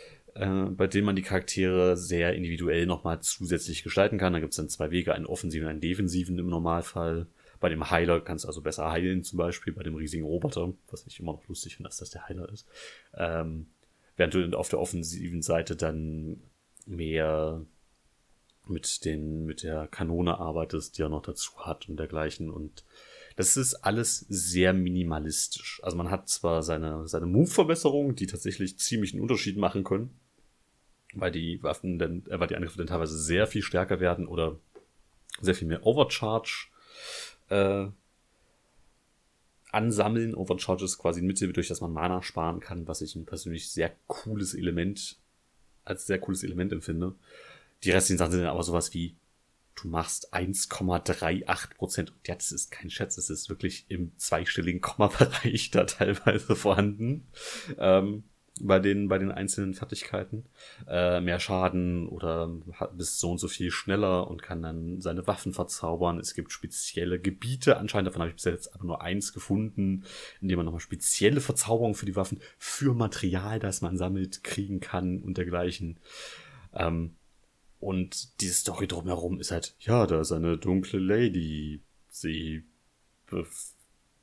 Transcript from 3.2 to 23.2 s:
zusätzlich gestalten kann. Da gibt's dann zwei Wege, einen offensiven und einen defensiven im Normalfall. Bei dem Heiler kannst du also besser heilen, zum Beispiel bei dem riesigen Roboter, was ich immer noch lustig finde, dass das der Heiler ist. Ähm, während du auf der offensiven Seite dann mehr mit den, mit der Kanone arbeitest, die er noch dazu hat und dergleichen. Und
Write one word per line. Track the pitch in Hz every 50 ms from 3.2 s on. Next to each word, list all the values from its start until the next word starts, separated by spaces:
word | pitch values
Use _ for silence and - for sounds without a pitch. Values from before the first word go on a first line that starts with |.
| -
zusätzlich | - - - 98 85 90 80 - 82 82 - -
gestalten | - - 98 98 107 110 95
kann. | 95 92 87
Da | 82
gibt's | 78 73 -
dann | - 78 76
zwei | - - 80 76
Wege, | 82 90 82 82 76
einen | 80 -
offensiven | - 90 - - 85 82 78 78
und | 80
einen | 80 76
defensiven | 82 85 87 101 98 85 85 92 87 85 90 87
im | 87 90
Normalfall. | 85 82 85 85 82 85 82 - - 90 82 82 82 85 87 - _ _ _ - - -
Bei | - 87
dem | 80 80 76 -
Heiler | 87 85 87 85 85 80
kannst | - - 82 78 -
du | -
also | 78 78
besser | 73 80 76 - 78 80
heilen, | 82 85 90 92 95 92 87
zum | - - 87
Beispiel | 85 87 85 - - 85 82
bei | - 82
dem | 80 80
riesigen | 80 80 76 78 80 78
Roboter, | 76 82 87 165 143 - 85 87 90 90 - _ -
was | - - -
ich | - - -
immer | 87 82 73
noch | 76 - -
lustig | 87 - - 87 -
finde, | - - -
dass | -
das | - 92 -
der | - - - -
Heiler | 90 92 85 -
ist. | 104 - - _ - - - - - - - _ -
Ähm, | - 87 82 82 82 80 80 80 78 80 - _ _ _ _ _ _ _ _ _ -
während | 87 85 -
du | 92 87 87 - -
auf | 92 -
der | - -
offensiven | 87 - - 87 80 82 85 - - 85 85 82
Seite | 80 - 82 82 82 - 87
dann | 80 82 80 80 80 78 78 78 80 78 80 85 - - - _ _ _ _ _ - -
mehr | 107 92 87 82 78 80 80 78 78 78 78 78 78 80 80 78 - _ _ _ _ _ _ _ _ _ _ _ _ _ _ _ _ _ _ -
mit | - 90 80 - - - - -
den, | 82 78 76 76 78 78 80 80
mit | 78 76 - -
der | 80 80 78 78
Kanone | - - - 92 82 82 85 87 85 82 -
arbeitest, | 85 80 78 82 80 - - 78 - - - -
die | 80
er | 76
noch | 78 76 -
dazu | - - - - - - -
hat | - 85 78 - - -
und | 78
dergleichen. | - 80 - - 78 78 78 - - 80 80
Und | 85 78 78 76 - - - _ _ - - - - -